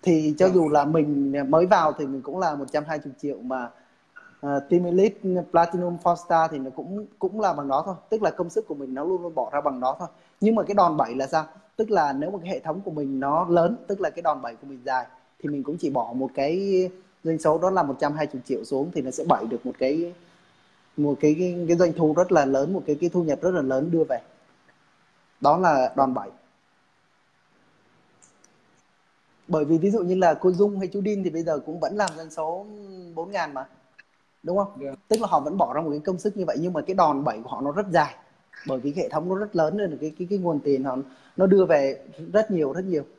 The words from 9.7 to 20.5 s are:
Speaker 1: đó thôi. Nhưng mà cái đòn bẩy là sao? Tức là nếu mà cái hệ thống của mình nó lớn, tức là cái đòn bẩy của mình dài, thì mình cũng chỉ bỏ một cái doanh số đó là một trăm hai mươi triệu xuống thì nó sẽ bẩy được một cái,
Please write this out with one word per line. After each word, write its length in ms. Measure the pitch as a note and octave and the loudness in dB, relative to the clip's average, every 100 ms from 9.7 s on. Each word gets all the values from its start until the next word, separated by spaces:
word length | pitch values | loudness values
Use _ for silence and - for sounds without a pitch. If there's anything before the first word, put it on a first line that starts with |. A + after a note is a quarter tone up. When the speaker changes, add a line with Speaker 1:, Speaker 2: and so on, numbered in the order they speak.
| C3 | -2
Speaker 1:
đó 160 | B2+ C3+ | -2 -2
thôi. 100 | F3 _ _ _ | -8 _ _ _
Nhưng 140 | G3+ | 2
mà 80 | A3 | 2
cái 120 | F3 | 2
đòn 220 | G#3 F3 D#3 | 4 4 4
bẩy 180 | A#2 | -2
là 120 | B2 C3+ | -2 -2
sao? 200 | D#3+ D3+ - _ - | -2 -4 -12 _ -6
Tức 140 | A3 | 0
là 220 | G#3 D3 | 2 2
nếu 180 | C3+ D#3 | 0 -4
mà 80 | G3 | -6
cái 80 | E3+ | -8
hệ 100 | E3+ | -8
thống 200 | D#3+ D#3+ | -6 -8
của 60 | G3 | -6
mình 300 | D#3 C#3 C3+ | -6 -4 -2
nó 260 | C#3 D3+ F3+ | 0 0 2
lớn, 280 | E3+ E3+ A#3 - | 4 4 0 -6
tức 140 | G3 | -4
là 100 | F3 | -4
cái 120 | - | -2
đòn 200 | E3 C#3+ | -2 -2
bẩy 120 | A#2 | -4
của 120 | A2+ C#3+ | -12 -16
mình 140 | C3+ | -14
dài, 220 | B2 B2+ B2 - _ _ | -4 -4 -4 -16 _ _
thì 100 | - | -6
mình 140 | D3 | -4
cũng 140 | C3 E3 | -4 -4
chỉ 120 | D#3 | -2
bỏ 220 | C3+ A2+ A#2+ | -2 -2 -4
một 140 | C3 | -4
cái 540 | C3+ C#3 F3 G3 F#3 F#3 F3+ - _ | -2 -2 0 0 0 0 -4 -20 _
doanh 140 | D#3+ D#3+ | -4 0
số 200 | D#3 D#3+ | 2 2
đó 120 | F3+ | 2
là 120 | F#3+ | 2
một 140 | D#3 C3 | 0 0
trăm 120 | D3 | -2
hai 160 | D3+ D3 | -2 -4
mươi 100 | C3 | -6
triệu 200 | B2 B2 | -6 -6
xuống 260 | A2+ C3+ D3 | -2 -4 -2
thì 80 | E3+ | -4
nó 80 | C3 | -6
sẽ 140 | B2+ D#3+ | -6 2
bẩy 180 | B2 A2+ | 2 2
được 200 | A#2 B2+ | -4 -6
một 60 | A#2+ | -2
cái, 340 | C3 D3+ E3+ F3 _ _ _ | 0 0 -4 -8 _ _ _